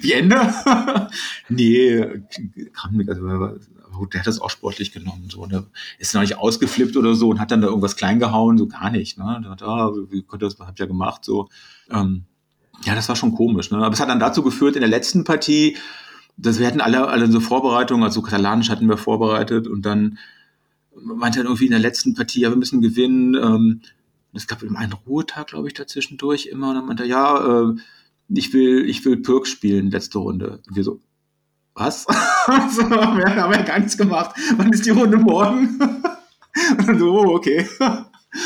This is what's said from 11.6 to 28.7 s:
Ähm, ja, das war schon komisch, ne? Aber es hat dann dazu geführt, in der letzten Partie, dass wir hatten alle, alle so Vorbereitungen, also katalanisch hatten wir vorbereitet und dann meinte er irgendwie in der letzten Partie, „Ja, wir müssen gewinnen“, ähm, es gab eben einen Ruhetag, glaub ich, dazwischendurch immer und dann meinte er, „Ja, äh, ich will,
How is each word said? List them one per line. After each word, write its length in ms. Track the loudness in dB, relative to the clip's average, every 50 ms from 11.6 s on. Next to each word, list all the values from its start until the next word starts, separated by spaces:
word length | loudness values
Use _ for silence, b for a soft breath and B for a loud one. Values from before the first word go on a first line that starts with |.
| b b b b b b
Ähm, 340 | -4 -2 -2 -2 -2 -4 -8 _ _ _ _ _ _ _ _ _ _ -10 -6
ja, 100 | -4 -4
das 140 | -4 -2 -4
war 80 | -4
schon 180 | -2 -2 -2 0
komisch, 360 | 2 2 2 2 0 -2 -4
ne? 80 | -2 -2
Aber 140 | 0 0 0
es 80 | -2
hat 80 | -2 0
dann 100 | 0 0
dazu 240 | 0 0 0 0 0
geführt, 320 | 0 0 2 2 2 2
in 60 | 2
der 100 | 2 2
letzten 340 | 2 0 0 0 -2 0 0
Partie, 520 | 0 -2 -2 0 2 2 4 4 2 0 B B B B B B B B B B B B
dass 220 | -4 -2 0 0 2
wir 80 | 0
hatten 140 | 0 0 0
alle, 260 | 0 2 2 2 2
alle 240 | 0 2 2 4 4
so 80 | 4 4
Vorbereitungen, 640 | 2 2 0 0 2 2 2 2 2 2 2 2 2
also 200 | 2 0 -2 -4
katalanisch 480 | -2 -2 -2 0 0 0 0 0 0
hatten 180 | 0 2 2 2
wir 80 | 2
vorbereitet 720 | 2 0 -2 0 0 2 2 2 0 0 0 0 -2 -2 -2
und 180 | -6 -4 -2
dann 320 | 0 0 2 0 0 -2 B B B B B B B B B B B _ _ _ _ _
meinte 440 | -18 -14 -10 -8 -4 -2 -2 0 -2
er 40 | -2
irgendwie 220 | -2 0 0 2
in 40 | 2
der 100 | 2 2
letzten 340 | 2 0 0 -2 -2 -2 -2
Partie, 260 | -2 -4 -4 0 0
„Ja, 100 | 2 2
wir 60 | 2
müssen 240 | 0 0 0 0 2
gewinnen“, 540 | 2 2 2 2 2 2 2 2 2 2 2
ähm, 480 | 2 2 2 4 4 4 2 2 0 b b b b b _ _ _ _ _ -16
es 120 | -16 -12
gab 160 | -12 -12 -10 -8
eben 140 | -8 -8
einen 180 | -6 -6 -6 -8
Ruhetag, 540 | -10 -8 -4 -4 -4 -4 -6 -8 -14 -14 -12
glaub 180 | -10 -10 -10
ich, 80 | -10 -10
dazwischendurch 720 | -12 -14 -10 -8 -8 -8 -8 -8 -6 -4 -4 -4 -4 -4
immer 240 | -8 -10 -8 -6 -4
und 60 | -4
dann 100 | -6 -6
meinte 160 | -6 -6 -6 -4
er, 60 | -2
„Ja, 600 | 0 2 2 2 2 2 2 2 2 4 2 2
äh, 40 | 0 -4 B B B B B B B _ _ -6
ich 240 | -4 -4 -4 0 2
will, 340 | 4 4 4